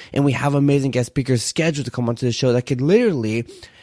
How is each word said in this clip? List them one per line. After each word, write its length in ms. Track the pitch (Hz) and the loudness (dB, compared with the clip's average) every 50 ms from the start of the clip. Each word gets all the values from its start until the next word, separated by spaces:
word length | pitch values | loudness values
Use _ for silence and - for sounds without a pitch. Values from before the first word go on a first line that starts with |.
| - - | -14 -6
and 120 | - - 143 | -2 0 0
we 80 | 143 | 0
have 220 | 123 123 131 143 143 | 0 0 0 0 2
amazing 360 | 143 143 143 143 143 135 139 | 2 4 4 4 2 2 0
guest 160 | 117 127 120 | 0 -2 -2
speakers 380 | - - 143 127 123 127 117 - | -2 -4 -4 0 0 0 0 -2
scheduled 400 | - - - 160 170 151 143 135 | -2 -2 -2 0 0 -2 -2 -6
to 60 | 117 | -6
come 160 | - - 120 117 | -4 -4 -2 -2
onto 180 | 117 - 131 | -2 -2 -2
the 60 | 123 | -2
show 200 | 113 - - 127 117 | -2 0 0 2 2
that 80 | 123 | 2
could 180 | 123 - 139 123 | 0 -2 -2 -2
literally 640 | 131 151 196 226 247 220 170 131 110 110 110 120 117 - - - - - - - | 2 4 4 4 4 2 0 0 -2 -2 -2 -4 -6 -8 -12 -20 -20 -20 -20 -20